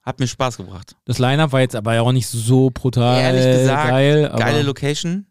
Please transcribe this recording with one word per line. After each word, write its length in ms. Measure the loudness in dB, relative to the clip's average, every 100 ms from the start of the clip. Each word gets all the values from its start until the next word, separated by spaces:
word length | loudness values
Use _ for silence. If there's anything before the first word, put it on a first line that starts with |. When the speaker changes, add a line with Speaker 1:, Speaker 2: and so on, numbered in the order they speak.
Speaker 1:
Hat 160 | -14 -6
mir 80 | -6
Spaß 300 | -2 -6 -6
gebracht. 400 | -14 -16 -18 _
Speaker 2:
Das 160 | -8 0
Line-Up 320 | 0 2 2
war 80 | 0
jetzt 160 | 0 -2
aber 180 | -2
ja 80 | 0
auch 80 | 2
nicht 160 | 0 -2
so 440 | -4 2 2 2
brutal 500 | 0 -2 0 2 2
Speaker 1:
Ehrlich 400 | 2 2 2 4
gesagt, 280 | 2 2 0
Speaker 2:
geil, 400 | 2 4 2 0
aber 100 | 0
Speaker 1:
geile 240 | 0 0
Location. 640 | -2 -4 -4 -4 -4 -6 -8